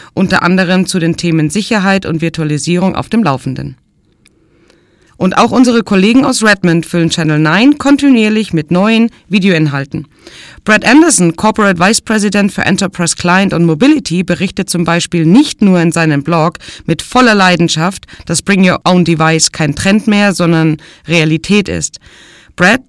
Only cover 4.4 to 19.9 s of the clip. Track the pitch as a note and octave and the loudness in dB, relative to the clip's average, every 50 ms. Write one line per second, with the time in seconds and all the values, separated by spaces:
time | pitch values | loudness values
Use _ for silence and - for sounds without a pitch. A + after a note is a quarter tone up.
4.4 | _ _ _ _ _ _ _ _ _ _ _ _ _ _ _ - F#3+ F#3 - - | _ _ _ _ _ _ _ _ _ _ _ _ _ _ _ -4 -2 -2 2 2
5.4 | A3+ A3+ G3 A#3+ B3+ B3 A#3 A#3 - - G#3 F#3+ F#3+ A3 A#3+ C4+ D4 C4+ B3+ - | 0 2 4 2 2 4 2 0 0 0 2 2 2 4 4 2 2 2 0 0
6.4 | G#3+ G#3+ G3+ G3 - F3 E3 E3+ D#3+ - - E3+ E3 E3 - F3 D#3+ D#3 D3+ D3+ | 2 0 0 2 0 0 0 0 -2 -2 -2 -2 -2 -2 -2 -2 -2 0 0 0
7.4 | D#3 D#3 E3 G3 B3 C#4+ D4 - - C#4 C#4+ C4+ C#4+ C#4 B3+ A3+ G#3+ G#3+ G#3+ A3 | 0 2 2 2 4 2 2 2 2 2 2 2 4 2 4 4 2 2 0 -2
8.4 | G#3 - F3 D#3 D3 - E3+ F3+ G3+ A3 A3+ A3 A#3 A3+ - - _ - F3+ G#3+ | -2 -2 -4 -4 -2 0 0 0 2 2 2 2 0 -2 -4 -8 _ -4 -2 0
9.4 | F3+ G3+ F3 D#3 D#3 D3 C#3 C#3 C3+ - - - D3 _ _ _ - - - - | 0 2 2 2 0 -2 -2 -4 -8 -8 -10 -12 -12 _ _ _ -20 -20 -20 -20
10.4 | - - - - - G#3 G#3+ G#3 - A3 B3+ D4+ E4+ E4 - - F3+ E3 D#3+ - | -20 -20 -20 -10 -2 -2 -2 0 2 2 4 4 4 4 2 2 0 0 0 0
11.4 | - A3 A3 A3+ G#3 G3 F#3+ E3 F3+ G3+ A3+ - - - G#3+ G#3+ G3+ G#3 G3 G#3 | -2 -2 0 2 0 0 2 2 0 0 0 0 -2 -2 -2 -2 0 0 0 0
12.4 | G3+ G3 - - - C3+ G3 - G3+ F3+ - - E3+ E3 - - - F3 F3+ F#3+ | 0 -2 -2 -2 -2 -2 0 0 -2 -4 -4 -4 -4 -4 -4 -4 -2 0 2 2
13.4 | G3+ - E3 E3 E3+ E3 D#3+ D3+ B3 C#4+ D#4 C4 - - E3 F#3 F#3 - F3 D3+ | 0 0 0 0 0 0 2 2 2 2 2 2 0 -4 -4 -4 -2 -2 -2 -4
14.4 | F#3+ F#3+ - - F3+ - - F3 E3+ E3+ E3+ E3+ - - - E3+ D#3 D#3+ F#3+ C4+ | -4 -6 -4 -6 -6 -4 -4 -4 -2 -2 -2 -2 -2 -2 -2 0 2 4 4 4
15.4 | D4+ - - - G#3+ F#3+ F#3 F3 D#3+ E3 D3+ E3+ D#3+ D#3 D3 C#3+ C#3 F3 E3+ D#3+ | 2 2 0 0 2 2 2 2 2 0 0 0 0 0 0 -2 -2 -2 0 0
16.4 | D#3 F3 - - - - - - - - E3 - - - - B3 B3 A#3 G#3 G3+ | 0 -2 -4 -6 -18 -20 -20 -12 -6 -6 -6 -6 -6 -2 0 2 4 4 4 4
17.4 | F#3 F3+ F3 E3 E3+ D#3+ - D#3 E3 F#3+ F#3+ - - - - - - - E3+ - | 2 2 2 2 0 0 0 -2 -4 -4 -4 -8 -14 -20 -20 -16 -8 -6 -6 -4
18.4 | - - G3+ F#3 F#3+ F3+ D3 - - F3 F3+ F3+ E3+ E3 E3 D#3 D#3+ D#3+ E3 D#3+ | -2 -2 0 2 2 2 0 0 0 0 2 2 2 2 0 0 0 0 0 0
19.4 | - - - - D#3+ C#3+ D3 - - F#3+ | -2 -2 -4 -4 -4 -4 -2 -2 0 0